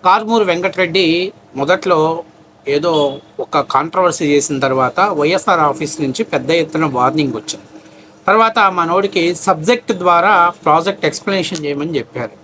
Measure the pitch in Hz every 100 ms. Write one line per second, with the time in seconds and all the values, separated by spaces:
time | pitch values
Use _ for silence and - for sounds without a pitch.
0 | 185 202 220 226 196 175 175 175 180 175
1 | 175 170 185 - _ 131 139 185 185 165
2 | 156 165 170 _ - _ - 143 170 156
3 | 143 135 - - 127 151 135 135 156 185
4 | 180 156 151 143 - 139 135 131 131 -
5 | 202 160 147 - - 175 147 139 156 -
6 | 139 135 226 147 127 165 160 160 160 123
7 | 127 156 143 113 - - - - - -
8 | - - - 214 226 226 196 185 165 180
9 | 196 190 170 175 - 160 156 240 - 196
10 | 180 170 185 196 175 - - 156 170 196
11 | 156 151 - 196 170 175 147 143 156 151
12 | - 127 113 -